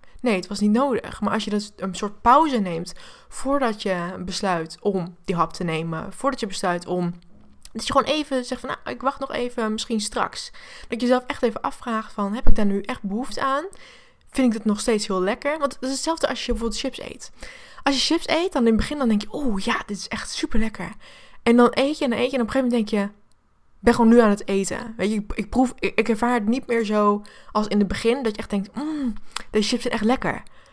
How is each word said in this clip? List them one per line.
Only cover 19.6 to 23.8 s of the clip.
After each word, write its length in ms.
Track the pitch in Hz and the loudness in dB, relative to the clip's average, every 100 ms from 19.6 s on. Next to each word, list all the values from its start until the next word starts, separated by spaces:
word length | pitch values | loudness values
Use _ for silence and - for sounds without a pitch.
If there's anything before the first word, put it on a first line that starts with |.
ja, 180 | 214 - - | -2 -4 -6
dit 120 | 202 | -10
is 100 | - | -8
echt 240 | 214 - | -10 -8
super 280 | - 320 233 | -6 2 4
lekker." 320 | 226 208 - - - - - - | 4 0 -10 -12 -20 -20 -20 0
En 120 | 240 240 | 4 8
dan 160 | 240 | 6
eet 240 | 240 277 302 | 6 2 2
je 60 | |
en 60 | 269 | 0
dan 100 | 226 | 0
eet 120 | 254 | 0
je 60 | 269 | 0
en 40 | |
op 60 | 220 | 0
een 60 | |
gegeven 160 | 269 247 | 0 2
moment 200 | 233 214 | 0 0
denk 140 | 208 | -2
je, 60 | 202 - - _ _ _ _ | -2 -8 -20 _ _ _ _
"Ben 140 | - | 0